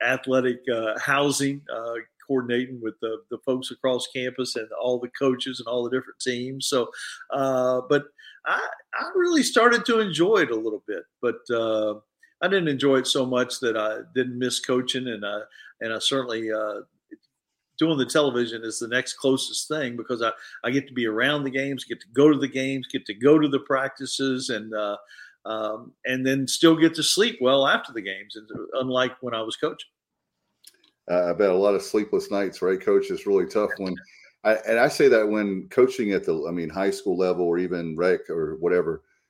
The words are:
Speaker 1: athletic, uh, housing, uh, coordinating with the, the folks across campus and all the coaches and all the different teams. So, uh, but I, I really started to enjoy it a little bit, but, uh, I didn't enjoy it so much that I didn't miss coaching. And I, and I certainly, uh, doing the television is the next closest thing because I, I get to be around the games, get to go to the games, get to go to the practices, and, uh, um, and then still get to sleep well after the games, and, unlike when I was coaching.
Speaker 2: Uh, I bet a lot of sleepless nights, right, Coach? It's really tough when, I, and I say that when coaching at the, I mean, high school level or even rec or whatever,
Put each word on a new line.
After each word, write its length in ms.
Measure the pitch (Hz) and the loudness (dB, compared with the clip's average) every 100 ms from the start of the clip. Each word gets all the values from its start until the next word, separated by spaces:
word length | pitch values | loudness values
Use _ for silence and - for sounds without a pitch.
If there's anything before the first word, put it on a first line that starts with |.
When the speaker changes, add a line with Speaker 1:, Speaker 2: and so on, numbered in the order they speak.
Speaker 1:
athletic, 580 | 117 131 135 131 127 123 - | -2 -2 0 2 2 -2 -2
uh, 240 | 113 110 107 | -2 -2 -4
housing, 600 | - 139 143 135 139 143 - | 0 2 2 0 -2 -4 -8
uh, 200 | 117 117 117 - _ - | -10 -8 -10 -12 _ -4
coordinating 520 | 131 120 120 127 127 | -2 0 -2 -2 -6
with 140 | 113 - | -10 -6
the, 220 | 113 110 - | -6 -6 -10
the 100 | 117 | -8
folks 340 | - 127 131 | -4 -4 -4
across 340 | - 131 123 - | -6 -2 -2 -4
campus 400 | 131 127 123 127 | -6 -6 -6 -6
and 140 | 120 110 - | -6 -8 -4
all 200 | 123 123 | -2 -2
the 100 | 123 - | -4 -2
coaches 400 | 139 127 135 123 | 0 0 -4 -8
and 80 | - | -6
all 160 | 123 | -4
the 80 | 120 | -2
different 300 | 127 - - | -4 -4 -8
teams. 480 | 127 120 127 135 - | -4 -4 -6 -6 -2
So, 220 | 131 113 - - - - | 0 0 -6 -14 -14 -6
uh, 480 | 139 135 131 127 127 - | -2 0 2 2 0 2
but 160 | 143 143 _ - - - | 0 0 _ -20 -10 -4
I, 180 | 185 - - - | -4 -4 -10 -10
I 160 | - 311 381 | -8 -2 0
really 260 | 349 320 | 2 2
started 420 | - 233 233 233 - | 4 6 6 4 2
to 120 | 226 | 2
enjoy 440 | 208 151 180 214 | 2 2 4 4
it 100 | 135 | 4
a 20 | |
little 300 | 113 110 104 - | 0 -4 -6 -6
bit, 160 | 92 - _ | -10 -10 _
but, 200 | 120 117 - | -4 -2 -2
uh, 420 | 117 113 110 107 107 _ _ _ - | 0 0 0 0 -4 _ _ _ -4
I 60 | 180 | 0
didn't 220 | 196 160 | 2 0
enjoy 300 | 135 139 131 | 2 4 4
it 100 | 127 | 2
so 180 | 139 127 | 0 0
much 320 | 123 123 - | 0 -2 -2
that 180 | 120 110 | -2 0
I 220 | 107 110 - | -2 -4 -6
didn't 240 | 127 127 123 | -4 -2 -2
miss 220 | 127 - | -4 -2
coaching. 480 | - 127 127 131 127 | -2 -2 -2 -4 -6
And 180 | 107 101 | -6 -6
I, 140 | 104 107 - - - | -8 -10 -20 -20 -10
and 120 | 113 | -6
I 60 | 110 | -4
certainly, 540 | - 135 123 113 110 | -2 -2 -2 -4 -4
uh, 300 | 107 107 101 - _ _ - _ _ _ _ _ - | -4 -4 -6 -12 _ _ -20 _ _ _ _ _ -2
doing 200 | 160 151 | 0 2
the 80 | 123 | 2
television 560 | 160 143 120 117 113 | 2 2 2 -2 -4
is 160 | 113 - | -8 -8
the 80 | 117 | -4
next 280 | 123 - | -2 -4
closest 520 | - 135 147 - - - | -2 0 0 -2 -6 -6
thing 300 | 151 127 120 | -4 -4 -6
because 260 | 110 120 | -6 -2
I, 80 | 113 - - - | -2 -4 -12 -8
I 80 | 117 | -2
get 160 | 135 135 | -2 -4
to 80 | |
be 120 | 127 113 | -4 -2
around 360 | 107 131 147 | 0 0 0
the 80 | 135 | -2
games, 340 | 131 139 131 | -4 -4 -6
get 160 | - 117 | -8 -12
to 60 | - | -4
go 180 | 120 151 | 6 6
to 80 | 143 | 6
the 80 | 135 | 2
games, 400 | 131 135 135 123 | -2 -4 -4 -6
get 140 | 131 - | -8 -8
to 80 | |
go 260 | 101 135 156 | 2 6 6
to 80 | 151 | 4
the 100 | 135 | 0
practices, 920 | - 135 135 - 131 - 135 127 127 | 0 -2 -2 -8 -8 -4 -2 -2 -4
and, 220 | 110 110 | -6 -6
uh, 240 | 107 104 101 - - - _ 104 | -6 -4 -6 -12 -20 -20 _ -8
um, 460 | 110 107 110 123 - | -6 -6 -8 -14 -10
and 200 | 123 131 | -4 0
then 220 | 131 135 131 | 2 0 0
still 300 | - 165 160 | 6 6 8
get 180 | 160 | 6
to 80 | 160 | 4
sleep 360 | - - 233 - | 0 2 2 2
well 260 | 127 135 135 | 2 4 4
after 260 | - - | 2 -2
the 100 | 117 | -10
games, 340 | 95 95 104 110 | -8 -10 -12 -18
and, 120 | 107 110 - | -14 -14 -8
unlike 380 | 131 131 127 127 - | -4 -2 0 0 -4
when 140 | 127 | -8
I 80 | 113 | -6
was 140 | 110 - | -6 -4
coaching. 340 | 151 151 - _ _ _ _ _ _ _ - _ _ _ - | -6 -6 -16 _ _ _ _ _ _ _ -20 _ _ _ -2
Speaker 2:
Uh, 200 | 90 87 | 0 0
I 20 | |
bet 180 | 85 101 | 2 4
a 40 | |
lot 200 | 92 101 | 4 4
of 80 | 98 | 2
sleepless 480 | - 107 104 98 - | 0 -2 0 -2 -2
nights, 320 | 101 98 - | -4 -4 -2
right, 180 | 90 92 | -2 0
Coach? 300 | 104 98 98 | 4 2 2
It's 160 | 92 104 | -4 0
really 200 | 98 92 | 2 2
tough 240 | 107 101 - | 0 0 -2
when, 180 | 95 90 - - - _ | -6 -8 -12 -20 -20 _
I, 100 | 107 110 - | 0 0 2
and 100 | 113 | 2
I 80 | 143 | 2
say 220 | - 139 | 6 6
that 200 | 117 104 | 6 4
when 400 | 107 101 95 95 | 0 0 -2 -2
coaching 420 | - 127 - 107 | 4 4 4 0
at 120 | 92 | 0
the, 220 | - 80 78 | 0 -2 -2
I 40 | |
mean, 160 | 87 80 | -4 -4
high 220 | 92 98 | -2 -2
school 260 | 98 101 90 | -2 -2 0
level 300 | 92 87 85 | 2 2 2
or 120 | 85 | 2
even 380 | 90 87 82 80 | 0 -2 -4 0
rec 340 | 90 87 - | 2 2 0
or 260 | 82 78 80 | -4 -4 -2
whatever, 420 | 87 90 82 80 _ _ _ | 2 2 2 -4 _ _ _